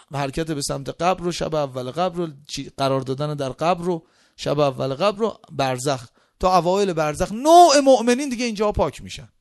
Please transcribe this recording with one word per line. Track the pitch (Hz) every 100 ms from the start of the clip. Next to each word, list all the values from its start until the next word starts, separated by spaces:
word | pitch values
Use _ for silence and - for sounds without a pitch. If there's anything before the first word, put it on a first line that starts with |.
| _
حرکت | 139 143 131 160
به | 151
سمت | 143 143 139
قبر | - 170 185 175
و |
شب | 165 165 156
اول | 139 127 127
قبر | 131 180 175
و | 170 143 147
چی، | - 135 -
قرار | 135 135
دادن | 127 135 151
در | 147 135
قبر | - 156 180 170
و | 170 - _ _ _
شب | - 147
اول | 143 131 135
قبر | 135 196 202
و | 220 - -
برزخ. | 139 135 127 131 135 120 _ _ _
تا | 185 185
اوایل | 165 190 202
برزخ | 160 151 147 180
نوع | 214 294 339 349 285
مؤمنین | 277 254 233 247 294
دیگه | 233 247
اینجا | 202 214
پاک | 208 170 -
می‌شن | 98 - - _